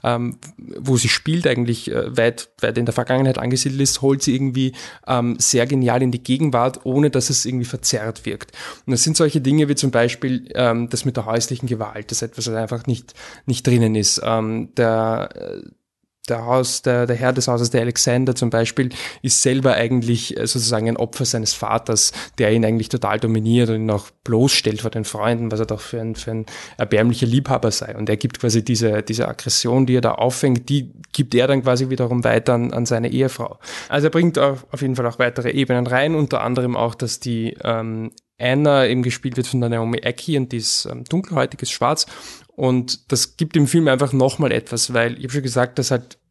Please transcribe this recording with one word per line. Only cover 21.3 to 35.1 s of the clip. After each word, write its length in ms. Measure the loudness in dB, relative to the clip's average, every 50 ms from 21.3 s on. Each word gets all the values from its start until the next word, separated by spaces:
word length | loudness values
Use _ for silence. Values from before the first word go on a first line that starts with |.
| -2 -2 -2 -2 -4
Vaters, 580 | -4 -2 -2 -2 -2 0 0 0 2 2 0 0 -4 -14 -12 _
der 160 | 0 2 4 4
ihn 100 | 4 4
eigentlich 260 | 2 2 0 -2 -2
total 300 | -2 -2 0 0 -2 0
dominiert 500 | 0 0 0 0 2 4 4 4 4 2
und 80 | 2
ihn 120 | -2 0 0
auch 220 | -2 -2 -2 -8 _ _ _
bloßstellt 560 | 0 2 4 4 4 2 2 0 0 -2 -2
vor 100 | -6 -6
den 140 | -4 -4 -6
Freunden, 460 | -6 -6 -2 0 0 0 0 -2 -4
was 80 | -2 -4
er 60 | -2
doch 140 | -4 -4 -8
für 180 | -8 -10 -8 -6
ein, 140 | -6 -6 -8
für 160 | -8 -8 -6
ein 160 | -6 -6 -8 -8 -14 -18 -18 -18 -6
erbärmlicher 480 | -6 -2 2 2 4 4 4 4 2 2
Liebhaber 460 | 2 2 2 2 2 -2 0 0 0
sei. 240 | -2 -2 -6 -8 -8
Und 140 | -6 -2 -2
er 80 | -2
gibt 220 | 0 -2 -6 -4 -2
quasi 240 | -2 2 2 2 2
diese, 380 | 0 0 2 2 2 2 0
diese 260 | -2 -2 -2 -2 -2
Aggression, 600 | -4 -4 -6 -4 -2 -2 0 0 2 2 2 4
die 80 | 4 2
er 60 | 2
da 100 | 2 0
auffängt, 580 | 0 2 0 0 0 2 2 2 2 0 0 0
die 240 | -2 -2 -2 -4 -14 -20 -14 _ -2
gibt 200 | -2 0 2 4
er 140 | 2 4
dann 160 | 4 2 2 2
quasi 260 | 2 2 2 2 -2
wiederum 340 | 0 -2 0 0 0 2 2
weiter 300 | 2 2 4 4 2 2
an, 200 | 2 2 0 -2
an 120 | -2 0
seine 240 | 0 0 0 0 0
Ehefrau. 480 | 0 0 0 0 0 -6 -10 -10 -10 _ -16 -14 -14 -14 -8
Also 180 | -2 0 2 2
er 60 | 2
bringt 260 | 4 4 2 4 4
auf, 300 | 4 2 2 2 -2 -8 _
auf 140 | -6 -4 -2
jeden 120 | -2 0
Fall 120 | 0 -2
auch 100 | -2